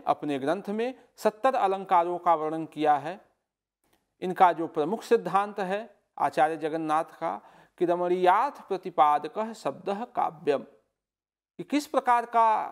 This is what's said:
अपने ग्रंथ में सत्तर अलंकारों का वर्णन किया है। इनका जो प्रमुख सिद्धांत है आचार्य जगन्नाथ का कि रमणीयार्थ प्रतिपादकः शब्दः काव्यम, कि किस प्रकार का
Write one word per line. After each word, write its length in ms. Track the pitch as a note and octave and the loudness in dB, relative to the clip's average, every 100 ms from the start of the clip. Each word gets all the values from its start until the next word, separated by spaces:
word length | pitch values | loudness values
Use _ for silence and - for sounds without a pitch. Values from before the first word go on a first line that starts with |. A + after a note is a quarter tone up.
| F#3+ | -4
अपने 320 | D3 D3 C#3 | -4 -2 -4
ग्रंथ 300 | C3+ F#3 G3 | -2 -4 -4
में 240 | G#3+ A#3+ C4 _ - | -4 -6 -8 _ -4
सत्तर 380 | A3 G#3+ C4 B3+ | -2 0 0 0
अलंकारों 640 | G3 G3 F#3+ F3+ F3 F3 | 0 -2 2 2 2 0
का 180 | F3 D#3+ | 2 2
वर्णन 300 | D#3 D#3+ D3+ | 0 -4 -8
किया 300 | D3+ D3+ D3 | -2 2 2
है। 240 | C#3+ F#3+ _ _ _ _ _ _ _ _ _ _ | -2 -12 _ _ _ _ _ _ _ _ _ _
इनका 300 | F3+ E3+ F#3 | -8 4 4
जो 160 | D#3+ E3 | 4 -2
प्रमुख 360 | E3 D3+ A3 | -2 -4 -4
सिद्धांत 560 | - A#3 F3+ F#3 G#3 G#3 | 2 2 2 -2 -2 -4
है 360 | F#3 G3+ A#3 _ _ - | -4 -4 -6 _ _ -4
आचार्य 380 | C#3+ - D#3 D#3+ | -2 2 0 0
जगन्नाथ 460 | D3+ D#3+ D#3 D#3 | -4 -4 -2 -2
का 380 | E3 - E3+ G3+ - - _ _ | -2 -6 -8 -8 -12 -20 _ _
कि 80 | E3+ | 0
रमणीयार्थ 760 | E3+ F3 F3+ F3+ G3 C#4 C#4 - | 0 0 2 4 4 2 -4 -10
प्रतिपादकः 840 | F#3+ F#3+ E3 D3+ D3 D3+ G3 A3 | -10 -4 2 4 4 -2 -6 -8
शब्दः 500 | A3 - - - G3+ A#3+ | -6 -8 -6 -6 -6 -6
काव्यम, 540 | - - D#3 D3 C3+ | -4 -4 -2 -2 -2
कि 1040 | A2 _ _ _ _ _ _ _ _ - | -4 _ _ _ _ _ _ _ _ -16
किस 240 | F3 C#4+ D4 | -6 -4 -2
प्रकार 380 | C4+ B3+ A#3+ A#3 | -2 2 0 2
का 400 | A#3 A3+ G#3+ E3 | 2 4 2 -4